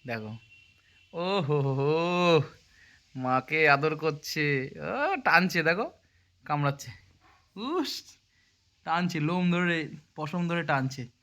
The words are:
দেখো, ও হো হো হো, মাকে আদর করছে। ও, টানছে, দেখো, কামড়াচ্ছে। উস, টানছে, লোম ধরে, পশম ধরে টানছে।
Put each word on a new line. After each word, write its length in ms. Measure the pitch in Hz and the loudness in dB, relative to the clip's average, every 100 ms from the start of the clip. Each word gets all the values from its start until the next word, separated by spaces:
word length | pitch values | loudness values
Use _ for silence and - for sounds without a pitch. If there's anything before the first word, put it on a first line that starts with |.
| 127 | -8
দেখো, 260 | 117 107 113 - - _ _ _ _ _ | -8 -8 -14 -18 -20 _ _ _ _ _
ও 120 | 165 180 196 | -8 -2 -2
হো 160 | 143 147 | 0 0
হো 120 | 139 135 | 0 0
হো, 140 | 143 160 170 175 175 165 143 - _ _ - _ _ 131 | 0 2 0 2 6 4 4 -10 _ _ -20 _ _ -6
মাকে 440 | 127 127 - 160 156 | 0 0 0 2 6
আদর 240 | 143 156 151 | 6 2 0
করছে। 500 | 156 147 - 160 147 139 135 - 147 | -4 -4 -8 -2 0 0 -2 -8 -6
ও, 20 | 220 302 381 - | -4 -2 0 4
টানছে, 340 | 165 185 170 | 4 4 2
দেখো, 220 | 160 180 311 - _ _ _ _ - | 0 0 -4 -8 _ _ _ _ -4
কামড়াচ্ছে। 440 | 147 143 139 - - _ _ _ _ _ 190 | 0 0 -2 -12 -20 _ _ _ _ _ -10
উস, 360 | 240 349 269 - - - _ _ _ _ _ _ - | -4 -2 -4 -8 -14 -20 _ _ _ _ _ _ -4
টানছে, 320 | 165 175 160 | -2 -2 -2
লোম 240 | 151 180 180 | 0 0 2
ধরে, 260 | 175 180 165 151 - _ - | 2 0 0 -4 -12 _ -10
পশম 260 | 151 180 170 | -6 -4 -2
ধরে 160 | 170 | -2
টানছে। 400 | 156 143 131 131 120 _ | 0 0 0 -6 -14 _